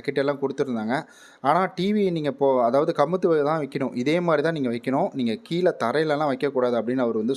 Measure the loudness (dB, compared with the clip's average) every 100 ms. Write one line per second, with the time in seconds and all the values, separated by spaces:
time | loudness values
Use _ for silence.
0 | -2 -2 0 0 -2 -2 -4 -2 -2 -4
1 | -4 -18 -20 -6 2 2 2 -2 -2 0
2 | 0 0 -2 0 2 4 4 2 0 2
3 | 2 2 2 2 2 0 -2 -4 -4 -2
4 | 0 0 2 2 2 -2 -2 -2 -2 -2
5 | -2 -2 -2 -4 -4 0 0 0 0 0
6 | 0 0 0 0 -2 0 0 0 -2 0
7 | 0 0 -2